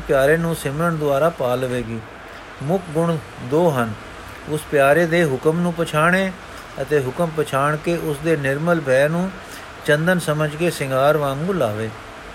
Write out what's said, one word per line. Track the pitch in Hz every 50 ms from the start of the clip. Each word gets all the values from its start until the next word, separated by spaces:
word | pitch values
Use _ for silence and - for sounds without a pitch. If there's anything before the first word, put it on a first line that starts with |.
| - -
ਪਿਆਰੇ | 151 135 135 143 156 165
ਨੂੰ | 170 165 165
ਸਿਮਰਨ | 156 - 143 135 151 165 170 165 156
ਦੁਆਰਾ | 151 147 139 135 151 165
ਪਾ | 170 - 135 123 123
ਲਵੇਗੀ। | 127 127 127 123 123 120 110 117 113 110 - - - - - - - - - - - 135
ਮੁੱਖ | 139 175 196 180 175
ਗੁਣ | 147 156 165 170 165 151 - - - - 127
ਦੋ | 123 139 156 180 175
ਹਨ, | 147 127 120 110 104 - - - - - - - - - - -
ਉਸ | 151 151 - -
ਪਿਆਰੇ | - 143 135 139 147 160 175
ਦੇ | 165 165 175 175
ਹੁਕਮ | 151 131 127 - 156 156 170
ਨੂੰ | 175 175 170
ਪਛਾਣੇ | 165 170 160 - 156 156 170 180 190 190 190 185 - - - - - - - - -
ਅਤੇ | 135 131 147 151
ਹੁਕਮ | 131 127 127 - 175 165 156 156
ਪਛਾਣ | 151 151 - 135 139 147 151 151
ਕੇ | 151 175 170 165
ਉਸ | - 160 147 139 151
ਦੇ | 165 160 151
ਨਿਰਮਲ | 143 135 139 143 156 170 175 165
ਭੈ | 147 135 127 131 139 151
ਨੂੰ | 160 170 180 190 185 - - - - - - - - - -
ਚੰਦਨ | - 147 147 160 175 185 180
ਸਮਝ | - - 151 151 156 151 147
ਕੇ | 151 170 175
ਸ਼ਿੰਗਾਰ | 156 - 147 135 135 127 135 143 151 156
ਵਾਂਗੂ | 147 139 135 135 156 180 202
ਲਾਵੇ। | 175 135 110 104 107 110 110 110 - - - - - - - -